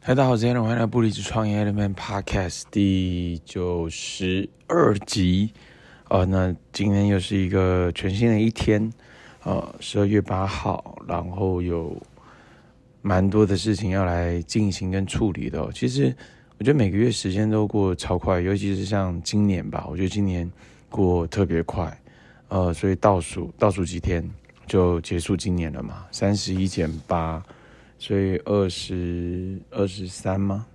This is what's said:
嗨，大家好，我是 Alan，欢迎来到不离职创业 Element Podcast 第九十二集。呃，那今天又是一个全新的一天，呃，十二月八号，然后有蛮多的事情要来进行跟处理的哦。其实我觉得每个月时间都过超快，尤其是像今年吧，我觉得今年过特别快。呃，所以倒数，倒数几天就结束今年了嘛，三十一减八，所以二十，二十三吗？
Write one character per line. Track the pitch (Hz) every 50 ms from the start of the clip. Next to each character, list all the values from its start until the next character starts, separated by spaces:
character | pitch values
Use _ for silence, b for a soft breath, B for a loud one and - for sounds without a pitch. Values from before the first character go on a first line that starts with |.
嗨， | _ - 127
大 | 131 135
家 | 131
好， |
我 | 127 113
是 | 110
Alan， | 120 123 123
欢 | 113 110
迎 |
来 | 117 120
到 | 117 110
不 | 101 123
离 | 113 110
职 | 98 -
创 | - - - 113 110
业 | 104 104 104 104
Element | 104 101 104 104 101 98
Podcast | - - - 101 98 95 - - 101 95 87 - - - -
第 | - 107 101 98 95 92 92 90 90 87 87 87 85 82 -
九 | - - 98 90 90 87 87 82 82
十 | 82 - - - - - 95 92 92 95 - - _ _ _
二 | _ - 170 160 - 104 101
集。 | - - - - 92 90 90 95 104 110 B B B B B B B B B B B B
呃， | - 98 90
那 | 90 95 95 92 92 87 - _ _
今 | _ - 98 104
天 | 101 101 101 104
又 | 101 95
是 | 92 - 104
一 | 98 95 90
个 | 92 95 92 92 92 90 90 87
全 | 82 - - 95
新 | 92 101 117 117
的 | 110 107
一 | 110 113
天， | 113 - - - 107 104 107 113 113 B B B B B B B B B -
呃， | - 95 92 - - - -
十 | - - - 104
二 | 101
月 | 98 107 104
八 | 92 95 101 95 95 98
号， | - - - 104 92 - - - - - -
然 | - 85 85 85 90
后 | 90 95 98 95 92 90
有 | 90 87 85 85 82 85 - - - - - B B B B B B B B B B B B B _ _ _ _
蛮 | _ 98 98 92 95 98
多 | 95 107 107
的 | 95 98 92
事 | 87 110 104
情 | 90 104 98
要 | 92 98 95
来 | 90 87 85 87 87 87 85 82
进 | - - 113 107 101
行 | 90 - 101 92
跟 | 92 98 98
处 | 95 - - 113 104 85
理 | - 107 -
的 | - 80
哦。 | - - -
其 | - -
实 | 123 123 135 139 131 127 B B B B B B B B -
我 | 104
觉 | 120
得 | 147 151
每 | 113 98
个 | 90 101
月 | 113 123
时 | 117 - - 98
间 | 92 101 107 107
都 | 107 107 107 101
过 | 98 107 98 95 90
超 | - - - 92 90
快， | - - 95 90
尤 | 87 92 98
其 | 101 98 101 98 95
是 | 98
像 | 98 110 101 95 92 87 85
今 | 82 - - 104 104
年 | 104 95 87 82 80
吧， | 78 - - -
我 | 76 85
觉 | 95
得 | 95
今 | - 104 101
年 | 98 92 87 85 87 - B B B B B B B
过 | - - 98 92 90 87 85 82
特 | - 104 98
别 | 85 87 82 85
快。 | - - - 87 78 - - B B B B B B B B B _
呃， | - 95 92 87 85
所 | - - 98
以 | 95
倒 | 90 - 107 101 92
数， | 85 - - 98 85 - - -
倒 | - 107
数 | 90 95 92
几 | 82 87 85
天 | - - 92 85 85 90 - - _ _ - _ -
就 | - - 98 90 87 87 85
结 | 82 - - 87
束 | 82 - 101
今 | 85 - 104 90
年 | 87 82 80 71
了 | 67 69
嘛， | 69 - - - -
三 | - - - 101 104
十 | 101 - - 95
一 | 92 95 95
减 | - - 87 78 80 80 -
八， | - 92 85 82 80 80 80 90 B B B B B B B B B B B
所 | - - 104 98
以 | 98 95 95 - -
二 | - 101 104 98 92
十， | 87 - - - 95 92 87 87 87 87 87 87 87 90 92 92 95 92 - _
二 | - - 101
十 | 98 92 101 95 90
三 | 90 - - 101 95 98
吗？ | 98 98 98 101 110 - -